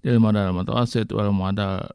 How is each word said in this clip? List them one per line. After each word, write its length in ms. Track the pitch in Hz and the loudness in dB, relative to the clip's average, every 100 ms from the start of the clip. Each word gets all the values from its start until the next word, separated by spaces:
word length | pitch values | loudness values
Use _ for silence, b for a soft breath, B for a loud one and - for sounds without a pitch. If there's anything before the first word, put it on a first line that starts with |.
للمدى 360 | 127 120 110 107 | 2 4 4 4
المتوسط 720 | 98 90 104 113 120 117 107 | 0 -2 -2 -2 -2 -2 -4
والمدى 640 | 104 101 101 95 98 98 95 - | -2 0 0 0 -2 -2 -4 -8